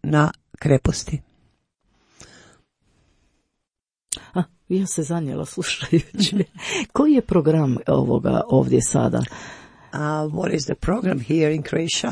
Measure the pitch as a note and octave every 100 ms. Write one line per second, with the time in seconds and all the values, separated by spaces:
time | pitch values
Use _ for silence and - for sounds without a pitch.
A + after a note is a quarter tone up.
0 | D#3 D3+ D3+ - _ - D3+ C3+ - -
1 | - D3 - _ _ _ _ _ _ _
2 | _ _ - - - _ _ _ _ _
3 | _ _ _ _ _ _ _ _ _ _
4 | _ - - F#3 F3 _ - F#3 F#3+ -
5 | D3 E3+ D3 C3 - - F3+ - - E3+
6 | - - F#3+ G3+ - - - G4 C4 -
7 | D4+ C#4 - F#3 D3+ D#3+ C#3+ A#2+ - C#3
8 | C3 B2 C3 A#2+ - C3 B2+ B2+ B2+ C#3+
9 | A#2+ A#2+ B2 - - - - - - -
10 | D3+ D3+ D3+ D#3 F#3+ D#3 C3 - - G#3
11 | F#3 C3+ A#2+ D#3+ D3+ D#3 C#3+ D#3 E3 -
12 | -